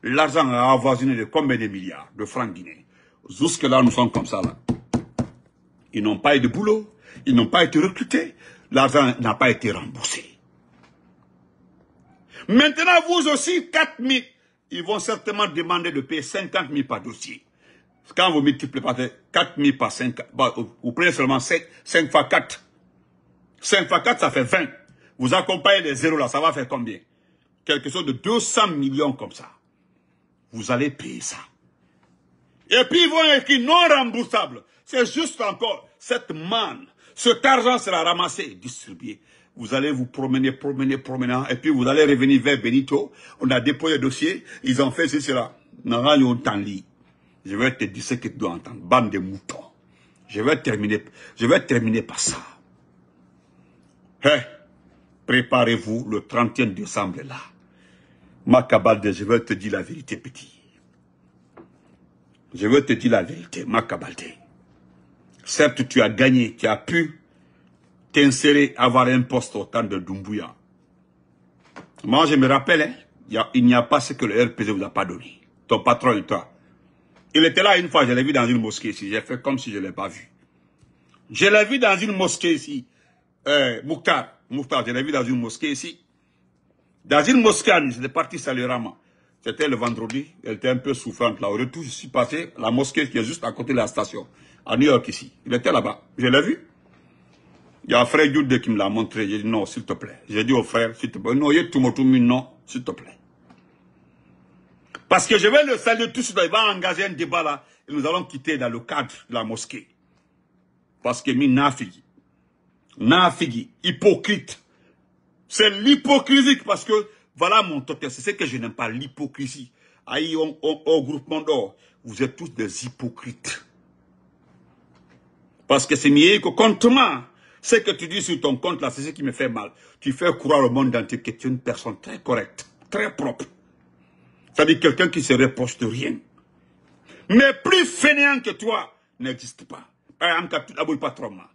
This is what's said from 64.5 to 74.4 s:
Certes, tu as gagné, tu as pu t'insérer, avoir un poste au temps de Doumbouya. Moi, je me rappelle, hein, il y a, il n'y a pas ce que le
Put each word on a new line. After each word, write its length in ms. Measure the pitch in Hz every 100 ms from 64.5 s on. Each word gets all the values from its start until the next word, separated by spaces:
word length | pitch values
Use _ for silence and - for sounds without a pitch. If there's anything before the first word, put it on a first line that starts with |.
| _ _ _ _ _ _ _ _ _
Certes, 420 | - - 151 - 127
tu 140 | 131
as 60 | 107
gagné, 480 | 107 131 127 113 -
tu 100 | 110
as 100 | 107
pu 440 | - 170 156 - _ _ _ _ _ _ _ _ _
t'insérer, 600 | 147 143 131 147 143 139 -
avoir 320 | 123 127 127
un 140 | 127
poste 340 | 123 127 - 107
au 80 |
temps 180 | 98 117
de 160 | 107 95
Doumbouya. 560 | 90 98 98 107 - _ _ _ _ _ _ _ _ _ _ _ _ - - _
Moi, 220 | 107 131 156
je 100 | 147
me 100 | 131
rappelle, 360 | 135 135 165
hein, 120 | 151 - _ _ -
il 60 |
y 40 | 110
a, 120 | 110
il 100 | 127
n'y 100 | 120
a 80 | 123
pas 180 | 120 147
ce 120 | -
que 120 | 135
le 180 | 113 107